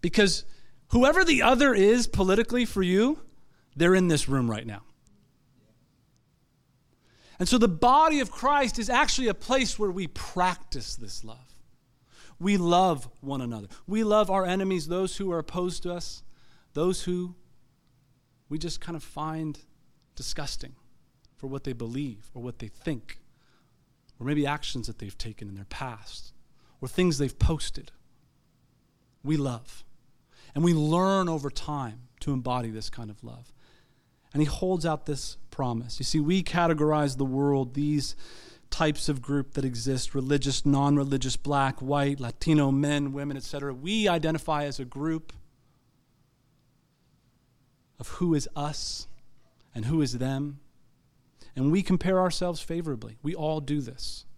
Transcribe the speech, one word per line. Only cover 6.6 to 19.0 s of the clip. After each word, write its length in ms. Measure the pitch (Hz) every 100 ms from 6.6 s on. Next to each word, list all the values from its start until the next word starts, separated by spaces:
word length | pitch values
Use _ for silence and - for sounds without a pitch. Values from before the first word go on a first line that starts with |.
| _ _ _ _ _ _ _ -
And 80 | 180
so 100 | 247
the 120 | 226
body 500 | 165 240 277 320 294
of 100 | 233
Christ 480 | - 262 294 254 240
is 120 | 214
actually 400 | 247 294 - 247
a 40 |
place 460 | 190 - 262 247 -
where 120 | 208
we 160 | 180 170
practice 920 | - - 180 180 170 - 135 - -
this 260 | 104 -
love. 320 | 110 120 131 - - _ _ _ _ - - -
We 180 | 190 202
love 500 | 170 175 185 151 120 -
one 180 | 135 135
another. 280 | 120 110 101 - -
We 160 | 214
love 260 | 214 214 202
our 160 | 196 185
enemies, 440 | 185 190 185 151
those 260 | 175 185 -
who 160 | 190
are 80 | 170
opposed 440 | - 180 180 -
to 100 | 180
us, 300 | 175 - - - - - - _
those 300 | 143 180 185
who 320 | - 180 180 175 - - _ _ _ _ _ _ _ _ _
we 80 | 151
just 240 | 165 -
kind 160 | -
of 60 | 165